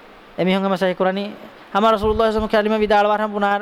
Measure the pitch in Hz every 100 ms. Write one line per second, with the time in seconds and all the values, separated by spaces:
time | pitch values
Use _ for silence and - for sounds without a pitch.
0 | - - - - 175 190 190 190 190 175
1 | 185 190 202 - - - - 196 220 220
2 | 214 214 226 214 214 220 208 220 214 208
3 | 208 208 214 208 202 202